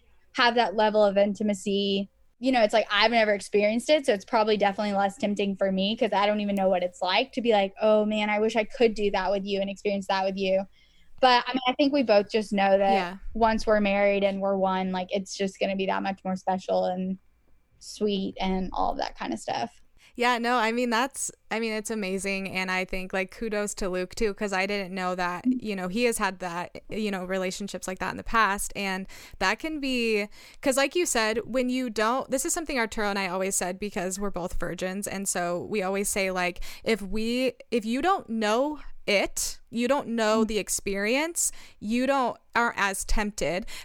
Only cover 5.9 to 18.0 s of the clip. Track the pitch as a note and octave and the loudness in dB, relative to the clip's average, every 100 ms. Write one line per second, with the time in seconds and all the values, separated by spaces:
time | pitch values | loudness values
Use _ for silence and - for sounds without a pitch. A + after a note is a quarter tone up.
5.9 | A3+ A3 G3+ G#3 G#3 G#3 G3 F#3+ F3+ F3+ | 0 0 2 2 2 0 2 2 2 0
6.9 | - F3+ G3 C4 - A#3 G#3 G3 - A3 | -2 0 2 0 -2 2 4 2 0 4
7.9 | G#3+ G#3+ G#3+ G#3 G#3 A3 A3+ G#3+ - A#3 | 4 2 0 0 0 0 0 -2 2 2
8.9 | G#3 G#3 G3 F#3 G3+ G3 G3 G3 G3 G#3 | 4 0 0 0 -2 -2 -2 -2 -4 -2
9.9 | G3+ F#3+ F#3+ F#3+ G3 F#3+ F#3+ G3+ _ _ | -2 0 0 0 -2 0 0 0 _ _
10.9 | _ - - B3+ B3 A#3+ C4 B3 B3+ C#4 | _ -20 2 6 6 4 -2 -2 2 2
11.9 | C#4+ A3+ G#3 G3+ A3+ G#3+ G3+ G3 G3 G3 | 4 6 4 6 -2 0 2 4 6 6
12.9 | G3 F3 F#3+ - A3 A3 A3 A3+ G#3+ G3+ | 4 0 -6 -8 2 2 2 2 2 4
13.9 | G3 G3+ G3+ G3 G3 G3 G3 F#3+ F#3 F#3+ | 4 4 4 0 0 -2 0 0 0 -2
14.9 | F#3 F#3 G3+ F#3+ - G3 - G3 G3 F#3+ | -4 -2 -4 -4 -4 -6 -2 -4 -2 -2
15.9 | G3 G3 F#3+ F#3+ F#3 - F#3 - F#3 F#3 | -2 -2 -4 -4 -4 -2 -2 0 0 0
16.9 | F#3 F#3 F#3+ _ _ _ - _ _ - | -2 -4 -6 _ _ _ -20 _ _ -18
17.9 | - | -4